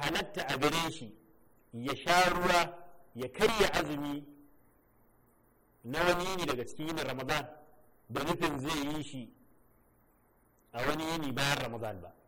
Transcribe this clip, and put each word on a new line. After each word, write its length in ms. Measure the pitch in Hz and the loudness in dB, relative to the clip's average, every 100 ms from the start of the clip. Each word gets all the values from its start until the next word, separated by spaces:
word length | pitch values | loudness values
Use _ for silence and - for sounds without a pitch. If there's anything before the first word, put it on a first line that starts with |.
halatta 440 | 143 175 - 180 135 | 0 0 -2 -6 -4
a 100 | 135 | 2
gare 320 | 147 165 165 | 2 2 0
shi 200 | - 113 - - - - - _ | -4 -12 -16 -20 -20 -20 -20 _
ya 220 | 113 131 139 | -6 -4 -2
sha 340 | 175 180 180 | 4 6 6
ruwa, 480 | 180 - 170 - - - - - | 4 4 4 4 -4 -16 -20 -16
ya 140 | 117 127 | -8 -8
karya 440 | - 220 220 190 | 2 4 6 4
azumi 500 | 170 151 143 147 143 143 - - - - _ _ _ - - _ _ _ _ _ _ | 4 0 -2 -4 -6 -8 -18 -20 -20 -20 _ _ _ -20 -20 _ _ _ _ _ _
na 140 | 120 151 | -6 2
wani 200 | 175 175 | 2 2
yini 220 | 185 185 147 | 0 0 -2
daga 180 | 123 | -2
cikin 220 | 110 - 156 | -6 -6 -4
yinin 160 | 160 135 | -2 -2
Ramadan 400 | 131 127 151 - - - - - - - | -4 -2 -2 -4 -12 -20 -20 -20 -20 -6
da 140 | 123 | -2
nufin 340 | 151 170 165 139 | -2 0 0 0
zai 280 | 139 151 143 | -2 -2 -2
yi 80 | 156 | -4
shi 320 | - 131 113 - - - _ _ _ _ _ _ _ _ _ _ _ | -6 -10 -12 -18 -20 -20 _ _ _ _ _ _ _ _ _ _ _
a 140 | 117 135 | -2 0
wani 180 | 151 | 0
yini 280 | 160 165 143 | 0 -2 -2
bayan 260 | 123 139 139 | 0 2 2
Ramadan 380 | 127 117 107 98 | -2 -4 -6 -8
ba. 140 | 85 - | -14 -20